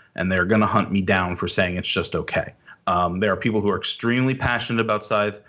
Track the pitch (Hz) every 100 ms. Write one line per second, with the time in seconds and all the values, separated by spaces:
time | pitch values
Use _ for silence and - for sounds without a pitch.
0 | _ - 92 92 90 110 101 107 - 98
1 | 95 95 90 90 - - 90 90 - 95
2 | 85 82 - 80 - - - - - 90
3 | 87 90 104 92 117 107 101 92 - -
4 | 117 123 131 131 131 117 120 113 113 104
5 | - 107 104 101